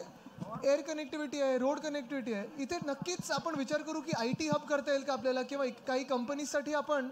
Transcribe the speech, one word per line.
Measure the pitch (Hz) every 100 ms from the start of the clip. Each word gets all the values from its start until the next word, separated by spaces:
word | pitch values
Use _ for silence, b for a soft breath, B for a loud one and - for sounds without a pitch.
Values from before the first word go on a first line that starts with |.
| - - - - - 220
air | 269 294
connectivity | 302 311 285 302 302 294
आहे, | 269 254
road | 254 285
connectivity | 311 294 240 277 240
आहे, | 208 226 302
इथे | 269 349 294
नक्कीच | 277 - 359 -
आपण | 277 330
विचार | 311 262 302
करू | 302 320
की | 302 285
आयटी | 233 269 311
हब | 294
करता | 294 285 285
येईल | 277
का | 269
आपल्याला, | 262 254 254
किंवा | 254 277
एक-, | 262 208 -
काही | 262
कंपनीजसाठी | 277 254 240 285 294 294 285
आपण, | 294 294 294 254